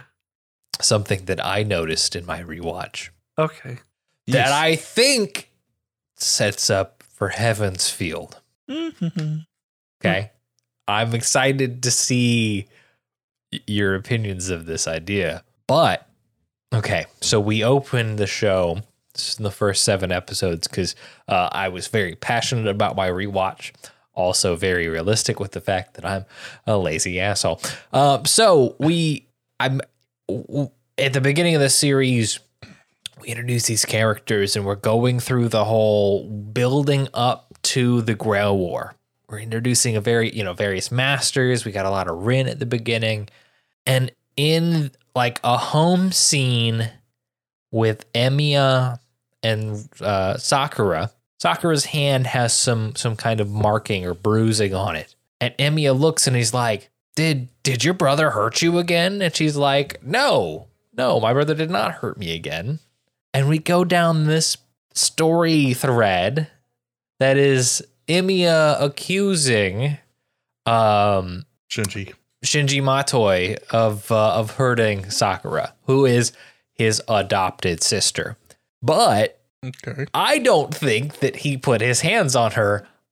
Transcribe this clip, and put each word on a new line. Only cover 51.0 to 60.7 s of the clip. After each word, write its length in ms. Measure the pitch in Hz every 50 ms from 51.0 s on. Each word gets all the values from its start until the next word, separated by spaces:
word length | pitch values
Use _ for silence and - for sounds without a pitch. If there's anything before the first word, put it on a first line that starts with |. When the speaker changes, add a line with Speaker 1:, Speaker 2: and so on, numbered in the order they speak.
| 98 - - _ _ _ _ -
Speaker 1:
Sakura's 460 | - 170 165 - - 170 156 139 -
hand 420 | - - 147 143 143 135 131 127
has 260 | 123 - 127 120 113 -
some, 420 | - - 127 117 113 110 110 -
some 200 | - - 117 110
kind 240 | - - 117 113 107
of 100 | 104 101
marking 560 | 104 107 104 107 107 107 - - 104 92 90
or 80 | 90 85
bruising 600 | 90 - 107 107 110 113 113 110 110 104 98 95
on 220 | 92 98 101 82
it. 200 | 76 - - _ _ _ _ _ -
And 160 | 123 123 -
Emiya 400 | - 139 147 151 156 147 139 131
looks 300 | 131 151 160 156 - -
and 80 | 139 127
he's 180 | 120 117 113 -
like, 360 | 123 120 117 107 101 - _ _ _ _ _ -
"Did, 340 | 147 160 160 147 131 123 - _ _ -
did 200 | 139 131 113 117
your 100 | 165 180
brother 360 | 180 170 135 143 147 156 147
hurt 300 | - 107 101 117 - -
you 160 | 165 170 170
again?" 440 | 175 170 175 170 170 170 190 202 202
And 140 | 190 160 -
she's 200 | - 160 151 143
like, 460 | 143 143 139 139 143 143 143 - - -
"No, 640 | 131 196 247 285 262 175 127 92 80 78 78 - -